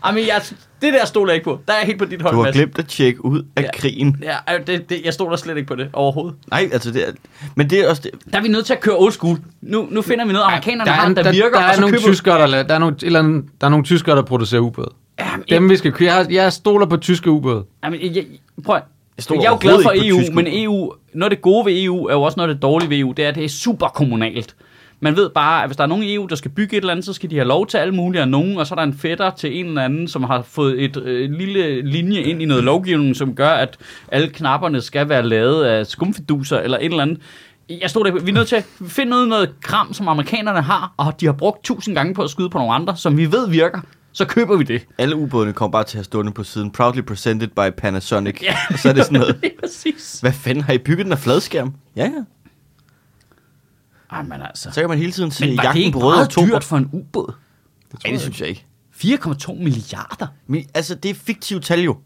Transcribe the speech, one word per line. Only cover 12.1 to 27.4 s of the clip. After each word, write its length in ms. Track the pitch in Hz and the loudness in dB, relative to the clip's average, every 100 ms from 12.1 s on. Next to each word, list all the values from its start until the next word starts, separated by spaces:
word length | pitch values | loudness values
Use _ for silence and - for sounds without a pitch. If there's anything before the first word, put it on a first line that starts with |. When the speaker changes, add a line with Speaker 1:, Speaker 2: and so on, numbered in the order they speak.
Speaker 3:
tyskere, 260 | 190 190 170 | 4 4 6
der 60 | 147 135 | 6 4
la-, 40 | 139 | 2
der 60 | 156 | 2
er 40 | |
nogle, 160 | 165 139 | 2 0
et 80 | |
eller 160 | 175 165 | 2 4
andet, 260 | 156 156 139 _ | 4 2 -4 _
der 60 | 139 | 4
er 40 | |
nogle 140 | 151 147 | 4 4
tyskere, 300 | 175 165 143 | 2 4 2
der 60 | |
producerer 400 | 117 127 107 120 | 4 0 2 2
ubåde. 280 | 117 - - _ _ - | 0 -2 -10 _ _ -10
Speaker 1:
Jamen, 260 | - - - | -8 -8 2
Speaker 3:
Dem, 140 | 170 | 4
Speaker 1:
jeg 60 | 190 | 6
Speaker 3:
vi 80 | 190 | 6
skal 140 | 170 | 4
køre. 220 | - 175 | 2 4
Jeg, 140 | 180 175 | 4 4
jeg 220 | 180 190 | 4 2
stoler 320 | 170 208 202 196 | 2 2 4 4
på 120 | 165 | 2
tyske 320 | - 170 170 | 2 2 4
ubåde. 320 | 151 131 113 98 _ | 2 2 -2 -6 _
Speaker 1:
Jamen, 180 | 151 165 | -8 -6
jeg, 140 | 180 170 | -4 -4
jeg, 80 | 139 143 _ - 147 | -6 -16 _ -10 -2
prøv 100 | 190 | -2
at 80 | - _ _ - | -2 _ _ -16
Speaker 2:
Jeg 60 | |
stoler 180 | 113 156 | -2 2
Speaker 1:
jeg 60 | 220 | 2
er 40 | |
jo 60 | 233 | 4
glad 120 | 190 208 | 6 6
for 80 | 269 | 6
Speaker 2:
overhovedet 140 | 190 214 | 4 4
ikke 80 | |
på 40 | 180 | 4
Speaker 1:
E 20 | |
U, 20 | |
Speaker 2:
tyske 140 | 175 165 | 4 0
Speaker 1:
men 120 | 170 | 0
Speaker 2:
ubåde. 160 | 190 | -2
Speaker 1:
E 60 | 214 | 0
U, 220 | 202 170 - _ | -2 -2 -8 _
noget 180 | 156 202 | -4 -2
af 60 | 202 | 2
det 40 | |
gode 240 | 180 208 202 | 4 4 4
ved 180 | 180 | 0
E 80 | 190 | 0
U 140 | 180 104 | -2 0
er 80 | |
jo 80 | 143 | 2
også 160 | 139 143 | 2 0
noget 120 | 170 | -2
af 60 | 143 | 0
det 60 | |
dårlige 280 | 135 160 165 | 2 2 2
ved 80 | 143 | 0
E 60 | 131 | 0
U, 60 | 123 | 0
det 80 | 147 | -2
er, 40 | |
at 60 | 147 | -2
det 100 | 156 | -6
er 40 | |
super 380 | - 240 214 - | -4 -4 -2 -2
kommunalt. 680 | - 143 113 113 117 113 _ _ _ _ _ | 0 0 0 -2 -4 -10 _ _ _ _ _
Man 160 | 151 160 | 0 2
ved 140 | 185 | 2
bare, 340 | 156 147 160 | 2 2 2
at 40 | 135 | 0
hvis 80 | 135 | 0
der 60 | |
er 40 | 143 | 0
nogen 160 | 185 | 0
i 120 | 208 208 | -2 -4
E 40 | |
U, 60 | 190 | -4
der 100 | 156 | -6
skal 160 | 143 | -6
bygge 260 | 143 208 208 | -4 -2 -2
et 40 | |
eller 100 | 190 | -2
andet, 140 | 175 185 | -4 -6
så 80 | |
skal 160 | 185 180 | -10 -4
de 60 | |
have 120 | 151 | 0